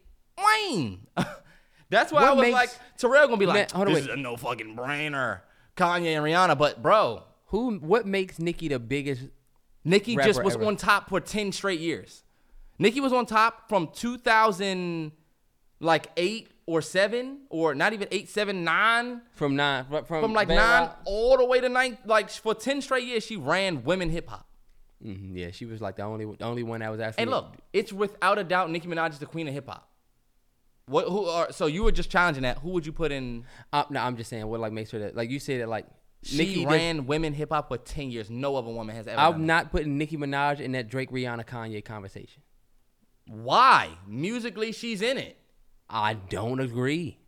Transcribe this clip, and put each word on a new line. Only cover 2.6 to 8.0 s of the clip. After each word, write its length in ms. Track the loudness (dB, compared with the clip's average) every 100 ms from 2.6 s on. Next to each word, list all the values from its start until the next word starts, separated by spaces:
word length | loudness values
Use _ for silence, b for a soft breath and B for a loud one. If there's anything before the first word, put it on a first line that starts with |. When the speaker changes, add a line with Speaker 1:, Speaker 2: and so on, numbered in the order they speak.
| 0 -4 B -2
Speaker 1:
Terrell 280 | 4 6 6
gonna 100 | 6
be 80 | 4
Speaker 2:
Man, 80 | 4
Speaker 1:
like, 160 | 2
Speaker 2:
hold 160 | 2 2
on, 60 |
Speaker 1:
"This 100 | 2 0
Speaker 2:
wait. 40 |
Speaker 1:
is 40 | -6
a 40 |
no 160 | -6 -6
fucking 400 | -6 -6 -8 -8
brainer, 640 | -6 -4 -4 -2 -2 -4 b b b 0
Kanye 400 | 2 2 0 0
and 80 |
Rihanna." 320 | 2 4 6 6
But, 260 | 4 2
bro. 420 | 4 4 4 -2 -12 _ _
Speaker 2:
Who? 320 | -2 -2 -4
What 280 | 2 2